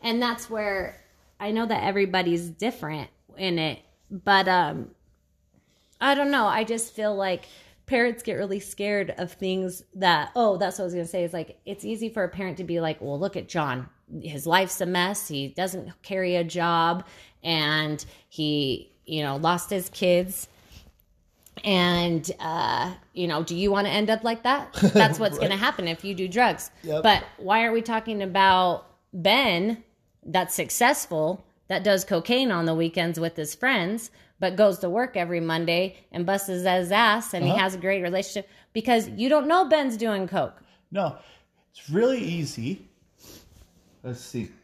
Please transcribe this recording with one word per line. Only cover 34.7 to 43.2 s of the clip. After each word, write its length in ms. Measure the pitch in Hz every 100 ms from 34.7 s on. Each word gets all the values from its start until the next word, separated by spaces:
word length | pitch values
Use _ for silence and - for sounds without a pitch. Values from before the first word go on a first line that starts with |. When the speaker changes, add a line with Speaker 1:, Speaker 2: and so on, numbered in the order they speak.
| 175
Speaker 1:
to 100 | 180
work 260 | 190 247 214
every 240 | 170 175
Monday 560 | 165 165 170 170 190 185 _
and 140 | - 175
busts 220 | 196 196
his 180 | 180 185
ass, 680 | 180 175 202 226 214 220
and 120 | 180 -
Speaker 2:
Uh-huh. 80 |
Speaker 1:
he 60 | 196
has 140 | 190 185
a 20 |
great 240 | 180 196
relationship? 460 | 175 185 196 - 190 - _
Because 340 | - 220 233 214
you 200 | - 240
don't 180 | 302 277
know 180 | 349 349
Ben's 300 | 311 277 220
doing 320 | 226 202 185
coke. 340 | 185 143 - _ _ _
Speaker 2:
No, 240 | 190 180 - - - _ _ _
it's 180 | - -
really 300 | 160 240 254
easy. 680 | 214 170 147 - 117 190 - _ _ _